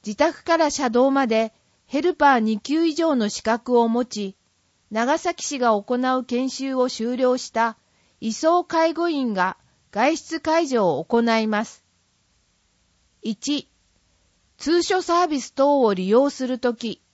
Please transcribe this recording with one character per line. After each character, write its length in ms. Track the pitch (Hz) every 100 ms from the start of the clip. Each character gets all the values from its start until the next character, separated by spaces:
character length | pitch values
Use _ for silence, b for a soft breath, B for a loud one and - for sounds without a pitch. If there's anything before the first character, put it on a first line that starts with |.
自 120 | - 208
宅 260 | 311 -
か 140 | - 330
ら 140 | 311
車 200 | 285 269
道 200 | 233 269
ま 160 | 269 262
で 260 | 220 220 _ _ _ _
ヘ 160 | 277
ル 120 | 320
パ 200 | 349 277
ー 40 | 254
二 180 | 220 214
級 260 | - 302
以 100 | 330
上 200 | 302 330
の 140 | 269 214
資 140 | -
格 340 | - 233 240 247
を 80 | 233
持 180 | 233
ち、 320 | 247 214 196 190 _ _ _ _ _
長 280 | 214 240 320
崎 280 | 359 330 -
市 120 | 285
が 220 | 240 214
行 140 | 202 247 254 254
う 60 |
研 260 | 254 240 262
修 240 | 254 269
を 140 | 262 254
修 280 | - 226 247
了 220 | 254 254
し 120 | -
た 280 | 226 226 214 _ _ _ _
移 120 | 226
送 320 | 220 311 349
介 280 | - 330 330
護 160 | 320 349
員 240 | 294 254
が 240 | 196 185 - _ _ _
外 260 | 196 262 311
出 240 | - 320
介 260 | 311 320 320
助 140 | 247
を 220 | 190 139
行 200 | 170 233
い 240 | 233 226 220
ま 180 | 214
す。 200 | 226 - _ _ _ _ _ _ _ _ _ _ _ _ _ _
一、 460 | - 214 - 285 - _ _ _ _ _ _ _ _ _
通 240 | - 339
所 180 | 330 381
サ 220 | 359 339
ー 40 | 349
ビ 120 | 294
ス 120 | -
等 280 | - 277 285
を 140 | 233
利 140 | 190 185
用 200 | 220 285
す 180 | - 254
る 120 | 254
と 160 | 247
き 260 | 226 233 - _